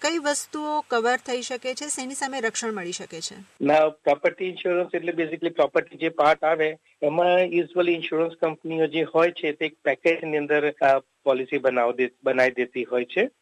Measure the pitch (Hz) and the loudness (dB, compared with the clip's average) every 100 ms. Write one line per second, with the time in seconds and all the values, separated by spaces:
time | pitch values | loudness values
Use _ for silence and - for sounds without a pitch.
0 | 294 339 294 294 - 311 302 302 - 233 | -4 -2 -2 -2 -4 -8 -4 -4 -2 0
1 | 226 247 247 254 240 247 254 254 294 285 | 0 0 -2 -6 -6 -8 -6 -8 -8 -8
2 | 262 277 277 269 226 - 226 208 175 180 | -8 -6 -6 -4 -4 -4 -6 -6 -8 -10
3 | 165 165 - - - - 139 156 156 156 | -10 -12 -12 -12 -20 -4 2 4 4 2
4 | - 143 175 - 185 175 185 175 175 175 | 0 2 2 -2 -8 -4 -2 0 0 -4
5 | 170 165 160 160 165 165 139 165 160 139 | -4 -4 -4 -2 -2 0 2 0 -4 -4
6 | 160 160 151 160 156 160 156 160 _ - | -4 2 2 4 2 0 0 -4 _ -4
7 | 147 160 175 180 180 170 160 180 175 165 | -2 2 4 4 4 0 0 0 0 0
8 | - 160 165 165 160 156 160 160 156 160 | -2 -2 -2 0 -4 -2 -6 -2 0 0
9 | 151 165 170 170 156 147 156 - 147 131 | 0 2 2 0 -4 -4 -6 -4 -2 0
10 | 170 165 165 151 143 151 147 - 139 135 | 0 0 0 -2 0 0 0 2 4 2
11 | - _ 139 131 127 143 131 127 120 120 | 0 _ 0 0 0 0 0 2 0 0
12 | 123 _ 131 127 127 123 123 127 117 123 | -2 _ -2 2 2 2 -4 -4 -4 -2
13 | 123 180 254 _ | -2 -2 -2 _